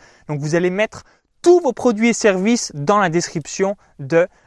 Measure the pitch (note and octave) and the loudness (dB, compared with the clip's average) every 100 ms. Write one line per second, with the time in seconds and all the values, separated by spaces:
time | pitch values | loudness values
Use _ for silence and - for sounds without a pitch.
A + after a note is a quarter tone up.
0 | _ _ - D3+ D3+ E3+ F3+ F#3 G#3+ - | _ _ -10 -8 -2 -2 0 -2 -4 -6
1 | - _ _ _ - F4 E4 A3 B3+ G#3+ | -20 _ _ _ 4 4 2 0 -2 2
2 | A#3 A3+ A3 F#3+ G3 A#3+ - D3 C#3+ G#3 | 0 2 2 2 0 0 -2 -6 0 0
3 | F#3 E3 - E3+ - - F#3+ G3+ _ - | 2 0 -4 -8 -10 -4 -4 -4 _ -18
4 | C3+ E3 F3+ _ | -2 0 0 _